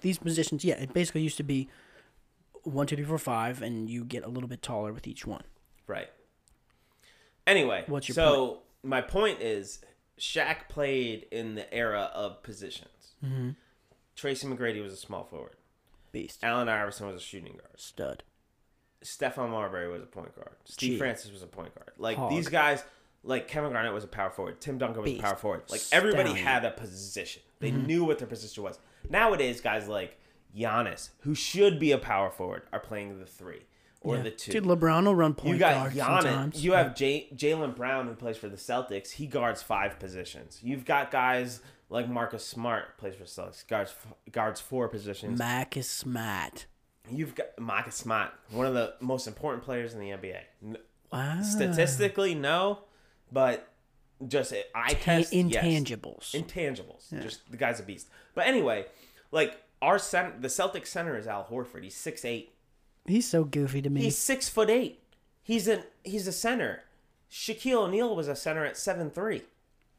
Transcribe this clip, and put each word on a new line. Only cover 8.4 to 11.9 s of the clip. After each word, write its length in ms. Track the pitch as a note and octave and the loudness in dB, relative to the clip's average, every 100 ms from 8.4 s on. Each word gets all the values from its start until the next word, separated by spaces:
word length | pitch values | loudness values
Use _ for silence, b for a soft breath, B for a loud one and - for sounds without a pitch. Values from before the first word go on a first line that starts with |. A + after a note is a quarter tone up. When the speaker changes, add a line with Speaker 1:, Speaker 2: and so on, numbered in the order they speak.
| B2 | 4
Speaker 1:
point? 140 | - - _ | -2 -14 _
Speaker 2:
my 160 | C3+ C3 | -2 -2
point 400 | - F#3+ G#3+ D#3 | 0 2 2 0
is 400 | A2+ G#2+ F#2+ - - _ _ - | -2 -4 -6 -14 -20 _ _ -10
Shaq 500 | - D#3+ C#3+ D#3+ - | -4 -2 0 -2 -6
played 580 | D3 C#3 C3 A#2+ A2 - | -2 0 2 0 -4 -8
in 220 | A2+ A2+ G#2+ | -6 -6 -8
the 160 | - | -6
era 360 | A#2 A#2 | -2 0